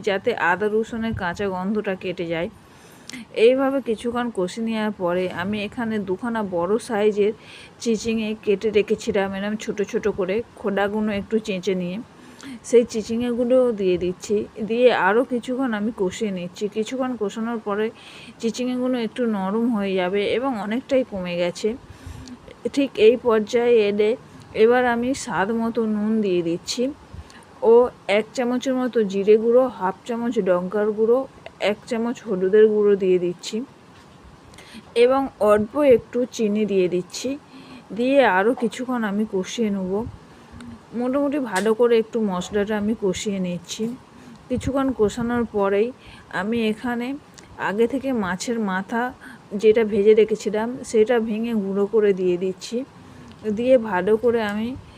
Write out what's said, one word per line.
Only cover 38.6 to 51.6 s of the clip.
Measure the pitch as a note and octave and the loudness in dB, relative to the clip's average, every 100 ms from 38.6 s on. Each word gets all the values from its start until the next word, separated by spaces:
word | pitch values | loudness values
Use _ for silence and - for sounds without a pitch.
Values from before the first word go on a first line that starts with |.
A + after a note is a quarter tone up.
| A3 - B3 B3 | -2 -4 -6 -2
আমি | A3 G3+ G#3+ | -2 -2 -2
কষিয়ে | F#3+ F#3 - G#3+ | -2 -4 -2 -2
নেব। | G3+ F#3 G3 B3 - - - - - A#3+ A3+ - | -2 -2 -4 -6 -12 -20 -20 -20 -20 -18 -18 -12
মোটামুটি | G#3+ B3 C#4 C#4+ D4 | -6 -2 0 0 -2
ভালো | B3 F#3+ G#3 | -2 -2 0
করে | G#3+ A#3+ A#3 | 2 4 4
একটু | A3 A#3 | 2 -2
মশলাটা | G#3 F3+ F3+ G#3 G3+ G#3+ | -2 -2 -2 -2 -2 -2
আমি | G#3 A3+ | -2 -2
কষিয়ে | G3 F3 A3 G3 | -2 -2 -4 -4
নিচ্ছি। | F3+ F3 - - A3+ B3+ - - - - | -4 -6 -10 -8 -8 -8 -16 -20 -20 -20
কিছুক্ষণ | - B3 - C4+ C4+ | -6 -4 -2 0 -2
কষানোর | A#3+ G#3 - A#3 A#3+ A3+ | 2 0 0 -2 -2 -2
পরেই | G#3 G3 G3+ A#3 - - - - | -2 0 2 0 -4 -20 -20 -10
আমি | E3 G3+ A#3 A3 | -6 -4 -2 -2
এখানে | G#3+ B3 A#3+ B3 C#4+ - - - - | -2 -4 -4 -6 -8 -12 -20 -20 -8
আগে | D#3 G3 A#3 | -4 0 0
থেকে | C4+ C4+ | 0 -2
মাছের | B3 F#3+ F#3 - A#3 | -2 -2 -4 -4 -4
মাথা | G#3 F#3 F#3+ A#3 B3 C4 - - - | -2 -4 -4 -4 -4 -8 -20 -20 -10
যেটা | G#3 A3 A3 | 2 4 6
ভেজে | A3 G#3 G3+ | 4 4 6
রেখেছিলাম, | A3 G#3+ G#3 G#3+ G#3 A3+ C4 | 6 4 0 -4 -4 -4 -8
সেটা | B3+ A3+ G#3+ A#3+ | -2 2 4 2
ভেঙে | A3+ G#3+ A#3 | 0 -4 -2
গুঁড়ো | A3+ | -2